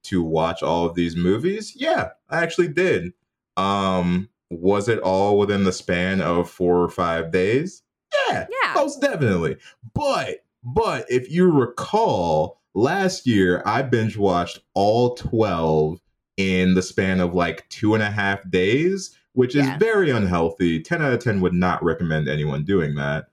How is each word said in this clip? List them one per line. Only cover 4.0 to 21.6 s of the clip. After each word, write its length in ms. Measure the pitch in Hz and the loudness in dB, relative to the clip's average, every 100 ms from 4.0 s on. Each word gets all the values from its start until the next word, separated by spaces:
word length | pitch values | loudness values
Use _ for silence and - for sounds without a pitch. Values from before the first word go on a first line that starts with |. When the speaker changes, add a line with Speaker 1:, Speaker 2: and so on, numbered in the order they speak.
| 87 90 101 _ _ | 0 -2 -4 _ _
Speaker 1:
was 360 | 85 90 101 101 | -2 0 2 0
it 120 | 113 | 0
all 380 | 92 95 101 101 | 2 2 4 2
within 260 | 101 101 | 2 2
the 100 | 95 | 0
span 480 | - - 87 92 95 | -2 -4 -2 0 0
of 280 | 80 87 87 | 0 -2 -2
four 320 | - 90 87 | -2 2 2
or 80 | 85 | 2
five 420 | - 87 82 82 | 0 -2 -2 -2
days? 520 | 90 95 127 180 - _ _ _ 587 494 | 0 0 0 -4 -12 _ _ _ -2 -2
Yeah, 180 | 269 - 508 | -4 -6 -4
Speaker 2:
Yeah. 100 | 466 - | -2 0
Speaker 1:
most 260 | 294 269 | -2 -2
definitely. 560 | 277 196 123 90 78 - - _ 113 | -4 0 0 0 -2 -6 -14 _ -10
But, 440 | - 302 214 113 - _ _ | -4 -2 -2 -4 -10 _ _
but 420 | 120 156 220 143 - | -4 -2 -2 -4 -2
if 200 | 127 127 | -2 0
you 220 | 165 185 | 4 4
recall, 1080 | 147 117 - - 208 220 104 85 78 78 - _ | 4 2 -4 -2 0 2 0 0 0 0 -6 _
last 540 | 95 131 190 185 - 127 | -2 0 0 -2 -2 0
year 340 | 104 92 87 101 | 4 4 2 0
I 160 | 117 | -2
binge 340 | 131 120 110 101 | 0 0 0 0
watched 420 | 98 87 87 - _ | 2 2 -2 -10 _
all 420 | 92 101 113 123 123 | 0 2 4 2 0
twelve 840 | - 113 107 85 80 78 78 82 _ _ _ - | -4 0 0 2 2 2 2 -4 _ _ _ -4
in 360 | 95 92 92 92 | 0 2 4 2
the 60 | |
span 380 | 90 - 95 92 | 0 -2 0 0
of, 140 | 90 90 | 0 0
like, 320 | 85 80 _ | -2 -4 _
two 240 | - 107 | -4 0
and 80 | 110 | 2
a 80 | 107 | 0
half 400 | 104 98 98 92 | -2 -2 -2 -2
days, 680 | 90 92 131 175 190 - _ _ | 0 2 2 0 -2 -8 _ _
which 200 | 127 127 143 | -2 0 2
is 100 | 135 | 0
Speaker 2:
Yeah. 100 | 143 | 0
Speaker 1:
very 320 | 226 214 170 | 0 2 2
unhealthy. 720 | 120 95 87 82 - 87 82 | 2 0 0 0 0 0 0
Ten 200 | - 170 | -4 -2
out 100 | 143 | 0
of 60 | 120 | 0
ten 220 | 120 98 | 0 0
would 120 | 90 | 0
not 300 | 87 | 2